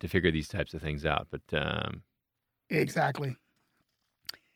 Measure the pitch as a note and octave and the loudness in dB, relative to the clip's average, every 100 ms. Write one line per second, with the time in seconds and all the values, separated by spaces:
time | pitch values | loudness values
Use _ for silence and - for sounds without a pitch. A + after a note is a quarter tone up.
0 | - F#2+ E2+ D#2+ D2 E2+ D#2+ D#2 D2+ D2 | 0 4 6 4 0 -2 -4 -4 -4 -2
1 | D2+ C#2+ - C#2 - D2 D2 D2+ - - | 0 0 -2 -10 -4 -2 0 -2 -4 -8
2 | - _ _ _ _ _ - D#3+ C#3+ E3+ | -14 _ _ _ _ _ -4 0 0 2
3 | C#3 C#3 C#3 B2+ _ _ _ _ _ _ | 0 0 -4 -6 _ _ _ _ _ _
4 | _ _ - - _ | _ _ -18 -18 _